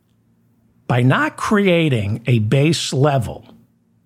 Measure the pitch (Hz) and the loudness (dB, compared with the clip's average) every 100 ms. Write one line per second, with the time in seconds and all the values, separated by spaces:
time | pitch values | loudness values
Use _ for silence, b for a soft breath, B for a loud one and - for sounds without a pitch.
0 | _ _ _ _ _ _ _ _ - 127 | _ _ _ _ _ _ _ _ -4 0
1 | 127 190 302 - - 208 202 170 160 120 | 2 2 -2 -6 -2 0 2 2 0 -2
2 | 98 117 - 120 107 135 147 160 - 139 | -4 -6 0 0 2 2 2 0 -4 0
3 | 143 139 92 76 - - _ _ _ _ | 0 0 -4 -10 -18 -20 _ _ _ _